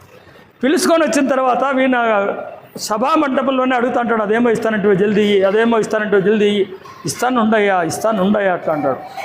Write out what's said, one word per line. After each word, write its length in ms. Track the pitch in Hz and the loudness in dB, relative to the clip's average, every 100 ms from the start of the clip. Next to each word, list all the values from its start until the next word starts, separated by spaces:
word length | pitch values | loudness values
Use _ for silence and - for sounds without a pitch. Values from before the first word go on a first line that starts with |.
| - - - - - - | -20 -20 -20 -20 -20 -4
పిలుచుకొని 400 | 254 359 339 330 | -2 0 2 2
వచ్చిన 240 | 302 285 277 | 2 0 0
తర్వాత 480 | 262 262 240 269 262 | 0 0 0 0 0
వీణ 500 | 262 247 233 208 202 - - - - - | 2 2 2 0 0 -4 -10 -16 -18 -12
సభా 380 | - 214 262 320 | -6 -2 0 0
మండపంలోనే 580 | 285 262 262 262 254 254 | 0 0 0 0 0 0
అడుగుతా 240 | 247 233 | 0 -2
అంటాడు, 220 | 233 226 | -2 -2
"అదేమో 280 | 202 220 240 | 0 0 0
ఇస్తానంటే 460 | 220 233 214 202 190 | 0 -2 0 2 2
జల్దీ 260 | 214 208 | 2 2
ఇయ్యి, 220 | 208 202 | 2 2
అదేమో 360 | 190 208 233 226 | 2 2 2 2
ఇస్తానంటే 420 | 196 220 208 202 | 0 -2 0 0
జల్దీ 240 | 185 220 208 | 2 2 2
ఇయ్యి." 240 | 208 185 - - - 156 | 2 -2 -6 -18 -12 -10
"ఇస్తాను 360 | - 240 254 | -4 -2 0
ఉండయ్యా, 400 | 220 220 202 185 | 2 2 2 0
ఇస్తాను 420 | 160 - 220 220 | -2 -2 -2 0
ఉండయ్యా" 300 | 185 208 196 | 0 2 0
అట్లా 200 | 170 - | -2 -2
అంటాడు. 240 | 151 139 127 - - | -2 -2 -4 -8 -12